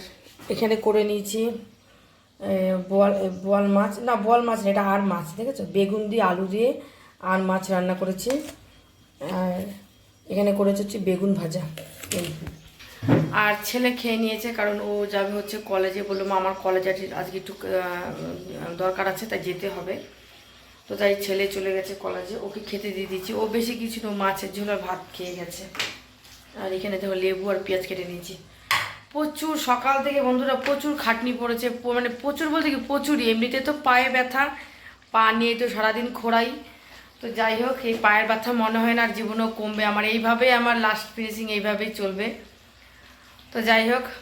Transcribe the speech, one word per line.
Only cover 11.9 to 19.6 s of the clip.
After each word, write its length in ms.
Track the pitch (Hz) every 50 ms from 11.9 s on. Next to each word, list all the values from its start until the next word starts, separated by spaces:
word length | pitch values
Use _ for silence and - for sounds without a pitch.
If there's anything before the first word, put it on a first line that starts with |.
| - - - - -
এই। 140 | 190 175 160 156 156 165 - - - - - - - - - - - - 123 143 160 156 156 -
আর 220 | 208 214 208 208 208 -
ছেলে 280 | - - 247 247 247 247
খেয়ে 240 | - - 240 226
নিয়েছে, 360 | 220 226 220 220 208 240 240 233
কারণ 280 | 226 208 208 208 208
ও 260 | 202 208 208 208 208
যাবে 260 | 202 202 202 196 196 208
হচ্ছে 260 | 208 202 - 214 214
কলেজে, 440 | 214 - 196 185 185 190 185 202 196
বললো, 220 | 202 196 190 196
"মা, 120 | 196 196
আমার 180 | 185 185 190 190
কলেজে 360 | 190 - 190 185 185 185 190
আজকে, 240 | 185 190 196 185 -
আজকে 220 | - 180 180 185
একটু, 180 | 190 185 - 190 - -
আহ, 1120 | 190 190 185 185 180 180 175 180 175 151 - 170 170 175 - - 180 - 147 165 170 170
দরকার 320 | 170 185 185 185 190 196 196
আছে, 180 | 190 190 226
তাই 120 | 226 208 190
যেতে 300 | 165 180 180 175